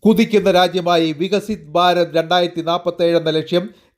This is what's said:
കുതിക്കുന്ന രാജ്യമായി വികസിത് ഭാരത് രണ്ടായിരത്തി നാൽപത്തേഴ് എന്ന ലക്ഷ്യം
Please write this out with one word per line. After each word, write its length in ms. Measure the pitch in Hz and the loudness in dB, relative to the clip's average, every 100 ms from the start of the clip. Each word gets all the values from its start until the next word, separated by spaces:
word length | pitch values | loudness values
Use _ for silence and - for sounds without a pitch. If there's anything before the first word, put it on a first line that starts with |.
കുതിക്കുന്ന 440 | 202 214 226 208 190 | 4 4 2 2 2
രാജ്യമായി 580 | 180 180 175 170 175 165 | 2 2 0 0 0 0
വികസിത് 580 | 147 180 202 196 208 156 | -2 -2 -4 -4 -10 -6
ഭാരത് 400 | 156 180 175 170 | 0 2 2 0
രണ്ടായിരത്തി 480 | 156 160 180 175 170 | -2 0 0 -2 -4
നാൽപത്തേഴ് 540 | 156 175 175 170 170 170 | -4 -4 -4 -2 0 0
എന്ന 140 | 160 | 0
ലക്ഷ്യം 340 | 156 156 175 202 - _ | -4 -2 -4 -4 -16 _